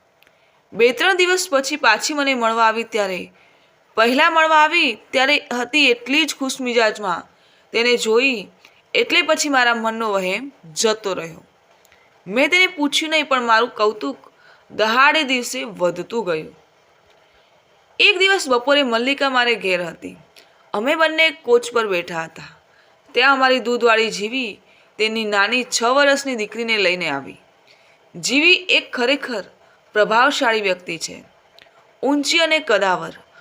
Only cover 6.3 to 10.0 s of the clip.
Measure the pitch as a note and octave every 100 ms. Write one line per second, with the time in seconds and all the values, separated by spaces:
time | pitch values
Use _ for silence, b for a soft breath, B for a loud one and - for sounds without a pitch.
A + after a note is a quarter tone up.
6.3 | - C4+ - B3 A#3 A3 G#3+ G3+ E3+ -
7.3 | b b b b G#3+ A#3 A#3+ A3+ A3 C4+
8.3 | A#3 F#3 b b b _ - A#3 E4 E4+
9.3 | D#4 D4+ C4+ A#3+ A#3 A3 A3+